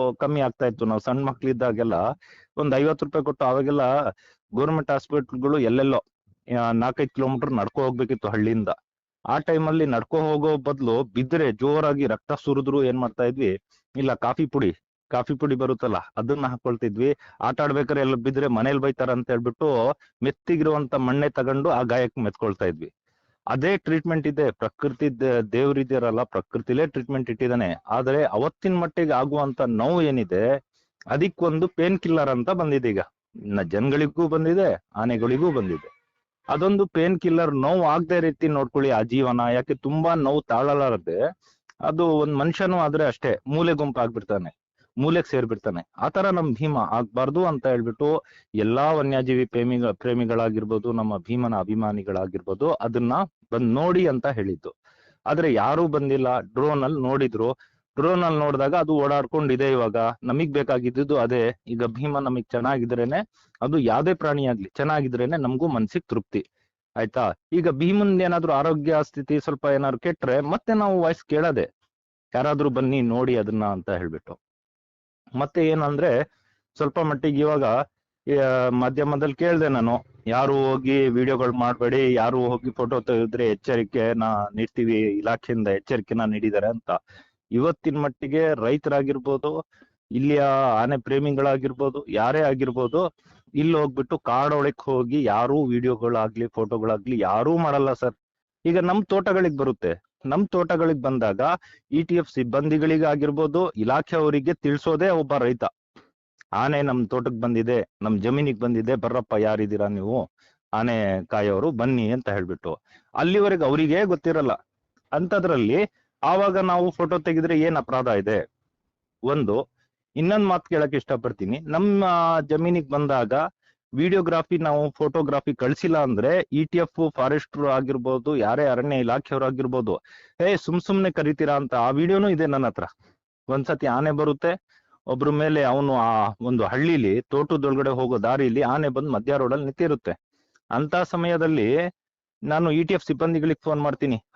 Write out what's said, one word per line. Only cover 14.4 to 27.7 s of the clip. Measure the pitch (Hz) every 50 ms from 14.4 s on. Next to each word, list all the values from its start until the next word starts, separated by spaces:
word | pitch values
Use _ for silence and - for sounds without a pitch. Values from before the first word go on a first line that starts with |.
| 160
ಪುಡಿ, | 131 - 165 113 92 85 - _ _ _ _ _ -
ಕಾಫಿ | - 123 123 - 147
ಪುಡಿ | 127 151 143 131
ಬರುತ್ತಲ್ಲ, | 123 131 127 131 113 - 123 104 87 - - - -
ಅದನ್ನ | 110 117 143 147 139
ಹಾಕೊಳ್ತಿದ್ವಿ. | 139 127 123 - 131 120 113 - 113 101 107 123 139 143 - - - - -
ಆಟ | - 123 127 -
ಆಡ್ಬೇಕಾದ್ರೆ | 151 143 139 143 143 120 151 139
ಎಲ್ಲ | 135 131 131
ಬಿದ್ರೆ | 123 117 135 135 135 143 139
ಮನೇಲಿ | 120 110 113 135 139 139
ಬೈತಾರ | 131 139 135 - 131 127
ಅಂತ | 127 123 120 -
ಹೇಳ್ಬಿಟ್ಟು | 127 120 120 123 117 - 160 151 139 120 113 131 147 - _ _ _ - 120
ಮೆತ್ತಿಗಿರುವಂತ | 131 143 _ _ - 170 160 151 156 151 147 147 123 -
ಮಣ್ಣೆ | 139 131 127 127 143 147 147
ತಗೊಂಡು | - - 131 127 135 139 135 151
ಆ | 123 120
ಗಾಯಕ್ಕೆ | 127 117 120 127 127 117 - -
ಮೆತ್ಕೊಳ್ತಾ | 117 104 - - - 110 98 - 101
ಇದ್ವಿ. | 90 85 78 80 - - _ _ _ _ _ _ _ _ _ - -
ಅದೇ | 117 131 135 175 202 190
ಟ್ರೀಟ್ಮೆಂಟ್ | - - 160 160 151 170 165 160 139 151
ಇದೆ, | 143 147 151 127
ಪ್ರಕೃತಿ | 104 - 117 110 - - - 143 131 - 151 147
ದೇ-, | 127 113 135 131 123 120 113 107
ದೇವ್ರಿದ್ಯಾರಲ್ಲ, | 101 120 135 139 143 139 135 127 131 127 120 117 110 113 123
ಪ್ರಕೃತಿಲೇ | - - 95 - _ - 113 - - 123 135 160 151
ಟ್ರೀಟ್ಮೆಂಟ್ | - 135 123 120 139 135 127 120
ಇಟ್ಟಿದ್ದಾನೆ. | 117 110 131 123 123 120 107 90